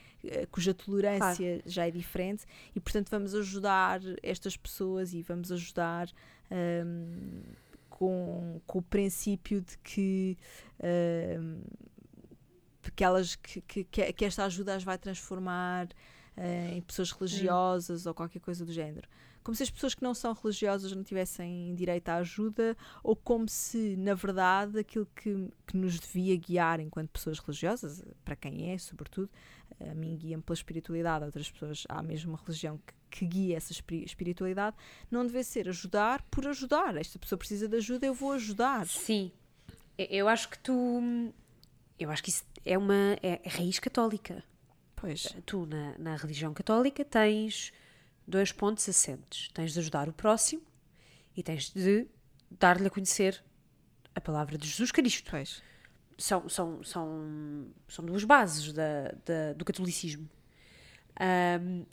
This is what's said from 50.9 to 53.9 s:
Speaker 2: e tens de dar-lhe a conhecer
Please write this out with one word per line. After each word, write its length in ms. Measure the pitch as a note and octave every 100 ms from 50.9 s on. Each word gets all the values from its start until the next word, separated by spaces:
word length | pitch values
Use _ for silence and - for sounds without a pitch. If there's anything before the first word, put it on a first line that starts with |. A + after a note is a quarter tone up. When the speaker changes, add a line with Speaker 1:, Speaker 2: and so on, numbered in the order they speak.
| - - - _ -
Speaker 2:
e 60 |
tens 280 | E3+ D#3+ -
de 360 | G3 F#3 G#3 B3+ - _ - _
dar-lhe 360 | - F3+ F3+ G3
a 40 |
conhecer 520 | G3+ F#3+ - G3 G3 - - _ _ _